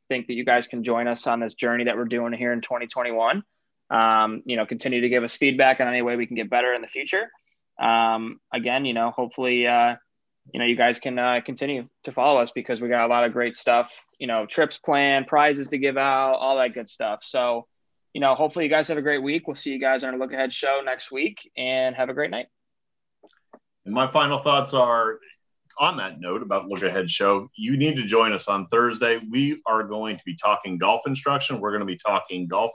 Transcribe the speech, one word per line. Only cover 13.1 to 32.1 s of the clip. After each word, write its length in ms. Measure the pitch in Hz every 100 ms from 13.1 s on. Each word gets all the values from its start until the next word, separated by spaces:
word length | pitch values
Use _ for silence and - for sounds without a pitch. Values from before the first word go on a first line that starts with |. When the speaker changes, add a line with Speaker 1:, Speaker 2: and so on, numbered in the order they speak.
| 120 120
Speaker 1:
of 60 |
great 240 | 120 120 117
stuff, 480 | - 120 120 - _ _
you 80 | 127
know, 220 | 113 104
trips 320 | - 151 -
planned, 480 | - 143 139 135 131
prizes 400 | 151 151 143 135
to 100 | 143
give 200 | 135 135
out, 360 | 135 135 135
all 240 | 131 131 135
that 160 | 127
good 160 | 123 110
stuff. 340 | - 113 107
So, 440 | - 131 123 117 - _ _ _ _
you 100 | -
know, 120 | 143
hopefully 320 | 131 151 180 151
you 60 |
guys 160 | 156 151
have 100 | 151
a 60 |
great 180 | 143 143
week. 240 | 139 160 160
We'll 100 | 143
see 140 | 143
you 100 | 131
guys 240 | 131 131
on 120 | 131 127
our 40 |
Look 140 | 127
Ahead 180 | 135 131
show 300 | - 139 139
next 280 | 135 127 -
week, 400 | 135 170 208 - -
and 400 | 127 131 131 127
have 140 | 127
a 40 | 135
great 160 | 151
night. 160 | 123 - _ _ _ _ _ _ _ _ _ _ - _ _ 98
Speaker 2:
And 80 |
my 140 | 117 131
final 320 | 156 143 139
thoughts 340 | 143 143 135
are, 460 | 139 123 117 110 110 - _ _ _ _ -
on 200 | 160 156
that 240 | 95 78
note 200 | 87 101
about 280 | 107 98 92
Look 140 | 95
Ahead 260 | 95 95 90
show, 400 | - 98 98 -
you 220 | - 110 135
need 220 | 151 135
to 60 |
join 280 | 104 113 113
us 160 | 101 -
on 180 | 98 90
Thursday. 520 | 113 120 110 120 117 110
We 320 | 123 143 151 -
are 180 | 110
going 320 | 101 107 110 98
to 80 | -
be 120 | 85
talking 400 | 104 101 98 87
golf 240 | 92 117 143
instruction. 540 | 135 139 139 - 120
We're 140 | 104
gonna 100 | 104
be 140 | 98 87
talking 500 | 107